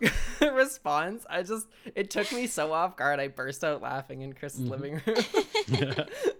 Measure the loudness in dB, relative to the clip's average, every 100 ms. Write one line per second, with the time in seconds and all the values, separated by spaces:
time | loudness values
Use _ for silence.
0 | 2 4 2 4 4 6 2 0 0 0
1 | 0 -4 -6 -6 -4 -6 -8 -14 -8 -6
2 | -2 -2 0 0 -2 0 0 2 0 2
3 | 2 2 0 -4 -6 -2 -2 -2 -2 -6
4 | -6 -10 -10 -10 -10 -4 -4 -4 -4 -4
5 | 0 2 2 2 2 0 0 2 2 0
6 | -4 -2 -2 -2